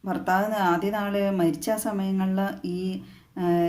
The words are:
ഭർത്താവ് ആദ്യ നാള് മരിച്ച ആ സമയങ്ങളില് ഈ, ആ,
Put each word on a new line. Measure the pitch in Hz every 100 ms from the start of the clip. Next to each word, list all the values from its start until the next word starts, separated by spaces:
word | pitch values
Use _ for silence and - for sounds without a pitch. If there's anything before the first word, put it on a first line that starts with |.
ഭർത്താവ് | 196 175 - 185 208
ആദ്യ | 214 185 170 196
നാള് | 214 202 202 196
മരിച്ച | 190 170 147 -
ആ | 214
സമയങ്ങളില് | 220 202 190 190 190 190 196 196 185
ഈ, | 180 185 190 - - _ -
ആ, | 175 170